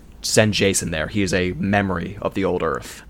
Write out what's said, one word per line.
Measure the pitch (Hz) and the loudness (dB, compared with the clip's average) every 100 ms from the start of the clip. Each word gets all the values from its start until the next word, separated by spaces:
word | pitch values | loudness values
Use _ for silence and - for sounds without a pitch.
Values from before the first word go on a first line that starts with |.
| - - | -20 -10
Send | - 120 107 | 0 4 4
Jason | 92 98 92 85 | 4 2 2 -2
there. | 80 76 | -4 -2
He | 104 | -2
is | 95 | 0
a | 92 90 | 0 0
memory | 78 98 101 98 87 92 101 | -2 0 2 2 -2 -6 -4
of | 98 | -4
the | 104 | 0
old | 90 90 | 0 0
Earth. | 82 65 - - | 0 -4 -8 -16